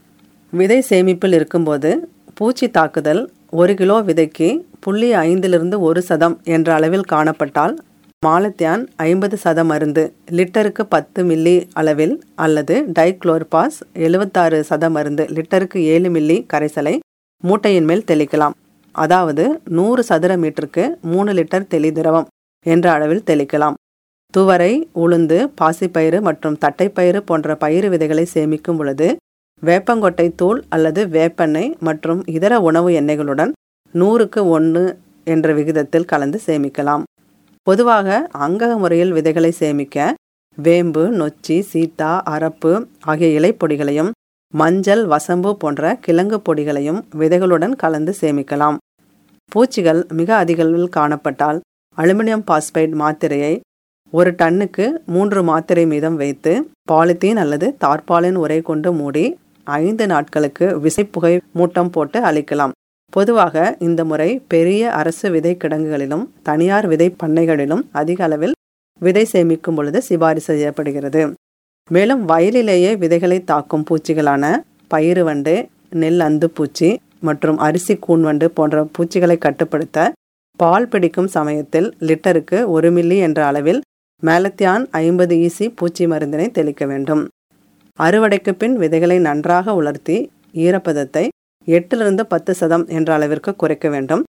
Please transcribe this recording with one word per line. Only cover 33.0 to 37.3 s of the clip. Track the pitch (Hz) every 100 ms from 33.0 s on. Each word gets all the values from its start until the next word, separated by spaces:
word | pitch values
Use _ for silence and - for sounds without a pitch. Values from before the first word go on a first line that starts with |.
| 147 151 143 139 185 311 _ _ _
நூறுக்கு | 170 190 226 208 220 190
ஒண்ணு | 160 160 165 180 180 _ _ -
என்ற | 160 156
விகிதத்தில் | 151 151 156 139 165 170
கலந்து | 151 143 202
சேமிக்கலாம். | - 156 139 139 143 147 160 _ _